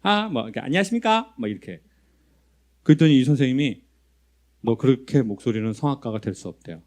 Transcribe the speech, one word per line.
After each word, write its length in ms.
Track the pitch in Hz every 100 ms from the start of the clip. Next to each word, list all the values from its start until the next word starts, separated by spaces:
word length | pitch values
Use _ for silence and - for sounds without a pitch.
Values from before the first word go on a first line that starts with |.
아, 280 | 190 208 214
뭐, 140 | 135
이렇게, 160 | 113 110
안녕하십니까? 720 | - 165 196 233 226 220 226 -
막 120 | 107
이렇게. 320 | 101 - 85 _ _ _ _ _ _ _ _ _ _
그랬더니 360 | - 156 160 139
이 40 |
선생님이 580 | 127 139 131 131 147 101 _ _ _ _ _ _ _ _
너 140 | 117 113
그렇게 440 | 131 131 - 147
목소리는 500 | 113 101 - 110 110
성악가가 460 | 107 147 139 120 110
될 120 | 107
수 140 | 90 90
없대요. 340 | - - 82